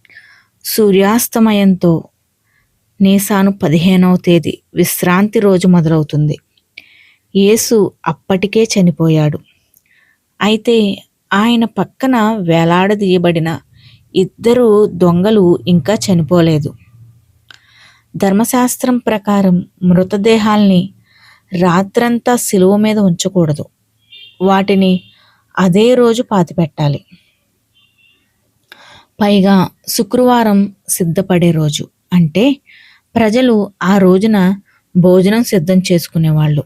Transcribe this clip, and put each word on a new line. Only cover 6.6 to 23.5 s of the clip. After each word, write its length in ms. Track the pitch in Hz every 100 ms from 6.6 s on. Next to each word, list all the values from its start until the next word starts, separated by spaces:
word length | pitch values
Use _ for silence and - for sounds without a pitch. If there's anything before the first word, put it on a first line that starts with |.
| _ - _ _ _ _ _
యేసు 420 | 196 196 220 - 233 190 - -
అప్పటికే 560 | 156 - 175 196 220
చనిపోయాడు. 760 | 220 214 175 - 165 156 151 147 _ _ _ _ _ _ _ _ _ -
అయితే 360 | 196 220 220 233 202 - - _ -
ఆయన 340 | 196 220 233 226
పక్కన 460 | - 175 - 262 254 214 220
వేలాడదీయబడిన 1120 | 170 165 165 175 190 208 196 180 175 165 160 165 _ _ _ _ _
ఇద్దరు 520 | - 185 - 226 240 240 208 214
దొంగలు 500 | 170 175 170 190 220 175 175 -
ఇంకా 280 | 175 -
చనిపోలేదు. 760 | 220 - 175 151 175 165 156 151 - _ _ - _ _ _ _ - _ _ _ _ _
ధర్మశాస్త్రం 840 | 160 196 196 226 254 247 - 254 247
ప్రకారం 580 | - 214 208 202 190 180 - -
మృతదేహాల్ని 1000 | 180 180 185 202 220 226 214 214 202 185 190 - _ _ _ _ _
రాత్రంతా 800 | 180 180 170 196 240 240 240 - 240
శిలువ 360 | - 202 185 208
మీద 220 | 214 214
ఉంచకూడదు. 680 | 196 175 185 185 160